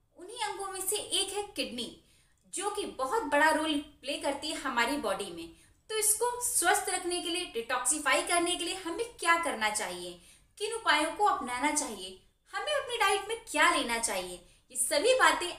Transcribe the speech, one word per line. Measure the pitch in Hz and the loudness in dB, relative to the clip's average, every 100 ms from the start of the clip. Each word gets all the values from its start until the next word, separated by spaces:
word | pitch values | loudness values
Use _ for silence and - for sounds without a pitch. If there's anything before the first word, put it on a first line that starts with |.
| _ - | _ -20
उन्हीं | 370 480 | -14 -6
अंगों | 415 381 392 | -6 -4 -6
में | 381 | -4
से | - 415 | -2 -2
एक | - 359 381 403 | -2 -2 -2 -4
है | 403 - | -6 -6
kidney, | 208 240 220 - _ _ _ _ _ | -6 -6 -10 -12 _ _ _ _ _
जो | - 403 | -6 -4
कि | 415 277 - | -2 -6 -4
बहुत | 262 453 285 | 0 0 2
बड़ा | 285 311 | 4 6
role | 294 320 285 - - | 4 2 -2 -4 -12
play | 262 320 | -8 -4
करती | 294 269 311 | -2 -4 -4
है | 311 | -6
हमारी | 269 240 240 294 | -2 0 0 0
body | 196 190 196 | -2 -2 -4
में। | 170 165 - - _ - | -10 -14 -16 -20 _ -6
तो | 440 | 0
इसको | 415 - 480 480 | 2 2 0 0
स्वस्थ | 494 - 349 403 392 | -2 2 4 2 2
रखने | 359 349 349 | -2 -2 -4
के | 339 | -2
लिए, | 359 349 | -4 -4
detoxify | 233 226 247 240 302 277 294 | -6 -2 -2 0 0 2 2
करने | 359 349 349 | 4 2 2
के | 349 | -2
लिए | 339 381 | -4 -6
हमें | 330 415 466 - | -6 -4 -6 -2
क्या | 339 339 | 4 4
करना | 277 220 214 | 2 0 0
चाहिए, | 214 185 180 180 175 - - _ - | 0 -4 -6 -10 -12 -20 -20 _ -6
किन | 440 | -6
उपायों | 453 381 302 311 | -2 2 4 2
को | - 415 | 2 2
अपनाना | 370 240 247 294 | 2 -2 -2 0
चाहिए, | 294 277 196 190 190 _ _ _ | 0 -2 -6 -12 -16 _ _ _
हमें | 403 587 | -6 -2
अपनी | 571 494 466 | -2 -2 2
diet | 403 415 392 | 2 2 -2
में | 453 | -8
क्या | - 294 339 | -4 2 4
लेना | 339 240 226 | 4 0 0
चाहिए, | 226 190 180 175 - _ _ | 0 -2 -6 -10 -16 _ _
ये | - | -4
सभी | - 294 453 | 0 2 4
बातें | 508 320 320 349 | 6 6 4 -2